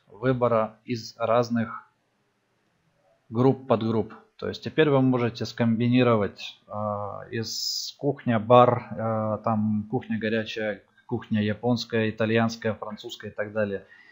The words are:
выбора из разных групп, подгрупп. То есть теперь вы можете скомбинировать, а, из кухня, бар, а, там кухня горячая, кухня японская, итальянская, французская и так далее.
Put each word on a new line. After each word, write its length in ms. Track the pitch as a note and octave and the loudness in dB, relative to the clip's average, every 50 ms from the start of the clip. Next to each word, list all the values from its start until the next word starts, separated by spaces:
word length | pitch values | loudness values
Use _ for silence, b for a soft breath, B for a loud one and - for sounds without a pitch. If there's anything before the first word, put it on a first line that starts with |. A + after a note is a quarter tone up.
| _ | _
выбора 720 | _ - G2+ A#2 C3 C3 A#2+ B2 A#2 A#2 A2 A2 A2 - _ _ | _ -12 -4 -2 -2 0 2 2 2 2 2 0 -2 -6 _ _
из 320 | B2 B2 A2+ G#2 - - - | -8 -8 -8 -8 -12 -2 0
разных 720 | - A2 A2+ B2 A#2+ A2+ A#2 A#2 G#2+ - - - - _ _ _ _ _ _ _ _ _ _ _ _ _ _ _ _ _ _ _ _ _ _ _ _ _ _ _ _ - | 2 4 4 4 4 2 0 -2 -2 -2 -6 -12 -16 _ _ _ _ _ _ _ _ _ _ _ _ _ _ _ _ _ _ _ _ _ _ _ _ _ _ _ _ -6
групп, 380 | A2+ A#2 B2+ C3+ B2+ C3 - | -2 2 4 4 2 2 0
подгрупп. 480 | - A#2 G#2+ A2 A2+ A2+ A2 G#2 - - - - _ _ | 0 0 0 0 0 -2 -2 -2 -4 -10 -20 -20 _ _
То 120 | - G2+ F#2+ | -8 -8 -8
есть 140 | - - | -8 -8
теперь 280 | - A#2+ - D#3+ D#3 D3+ | -10 -2 0 2 2 4
вы 100 | C#3 C3+ | 4 4
можете 460 | C3 C3 B2+ B2 A#2+ A#2 A#2 - A#2 | 4 2 2 2 0 -2 -2 -6 -8
скомбинировать, 1120 | - - - A#2 A#2 A2+ G#2+ A#2+ A#2+ B2 B2+ B2 A#2+ A#2 G#2+ G2 F#2 - - - - - _ _ - | -6 -4 -2 0 0 2 2 2 4 4 6 6 6 6 4 2 0 -4 -10 -16 -16 -18 _ _ -12
а, 540 | G2+ G#2 G#2+ G#2 G#2 G2+ G#2 G2+ G2+ G#2 G2+ - | -8 -6 -4 -4 -4 -6 -8 -10 -10 -14 -12 -8
из 640 | G#2+ A2+ A2 A2 - - - - - - - - - - | -8 -8 -6 -8 -8 -8 -6 -6 -6 -6 -8 -10 -10 -4
кухня, 400 | C#3 C#3+ C#3 - - B2+ A#2 G#2+ | -4 -4 -4 -2 -2 0 0 0
бар, 480 | G2+ A2+ B2 B2 A#2+ A#2+ A#2+ A#2 - - | 4 8 8 8 8 8 4 2 -2 -8
а, 480 | A2 A2 A2 A2+ A2 A2 A2 A2 G#2+ G#2+ | -8 -6 -4 -2 -2 -2 -2 -2 -4 -2
там 500 | - A#2 A2+ G#2+ G#2+ G#2+ G#2+ G#2 G#2 - | -2 -2 0 0 0 0 -2 -2 -4 -4
кухня 280 | C3+ A#2+ G2+ - A2+ G#2 | -6 -6 -4 -4 -6 -4
горячая, 640 | A2 G#2+ A2+ A2 G#2+ - - A2+ G#2+ G#2+ G2 - - _ _ _ _ | -2 -2 -2 -4 -4 -6 -8 -6 -4 -6 -6 -8 -12 _ _ _ _
кухня 360 | - B2 A2+ - - A2+ G#2+ | -8 -8 -8 -4 -2 -2 0
японская, 680 | G#2 G#2+ G#2 G#2 A#2+ B2 B2 A2+ - - A#2+ A2+ A2 A2 | 0 0 -2 -2 -2 -2 -2 -2 -2 -2 -2 -2 0 -2
итальянская, 640 | G#2+ - A2 A2 A2+ A2+ A2+ A2+ A2+ - - A2 G2+ | -2 -2 0 2 2 2 2 0 -2 -4 -6 -6 -6
французская 560 | - G#2+ G#2+ G#2 - - A#2 - - A2 G2+ | -6 -10 -12 -12 -14 -14 -14 -14 -14 -14 -10
и 40 | - | -8
так 180 | - G#2 G#2 | -8 -8 -4
далее. 320 | G#2 A2 G#2+ G2+ G2 F#2+ b b b b b b | -2 -2 -2 -2 -4 -6 b b b b b b